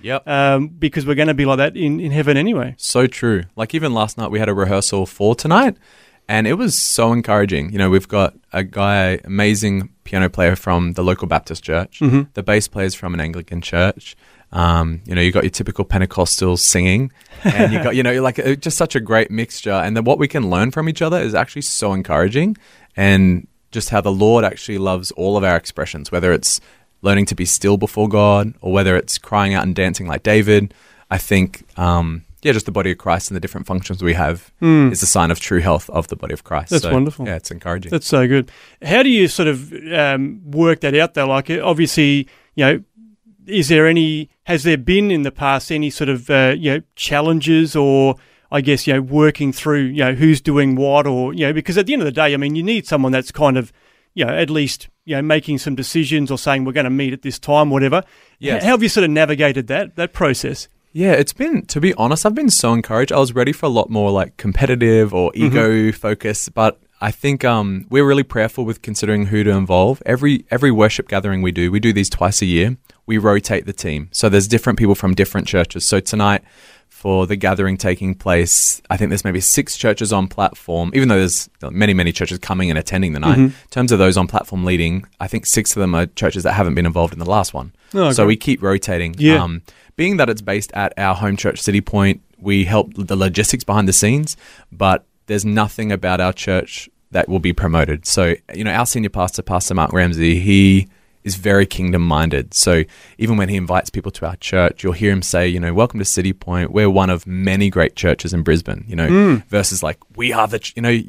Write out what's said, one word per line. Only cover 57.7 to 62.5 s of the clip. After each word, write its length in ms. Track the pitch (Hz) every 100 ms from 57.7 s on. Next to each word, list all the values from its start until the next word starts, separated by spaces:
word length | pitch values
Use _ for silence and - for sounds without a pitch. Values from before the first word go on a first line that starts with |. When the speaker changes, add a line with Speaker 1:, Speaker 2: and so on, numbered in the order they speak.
| 135 135 165 - _ _ -
Speaker 1:
Yes. 180 | 135 123
Speaker 2:
H-, 40 | 196
how 60 |
have 120 | 254
you 60 | 220
sort 140 | - 170
of 60 |
navigated 560 | 151 151 147 147 135 113
that, 280 | 143 202 -
that 160 | 170
process? 560 | - 160 123 127 135 - _ _
Speaker 1:
Yeah, 200 | 156 190
it's 200 | 143 143
been, 320 | - 302 277 -
to 120 | 147
be 140 | 180
honest, 320 | - 113 151 214
I've 80 | 226
been 140 |
so 240 | 285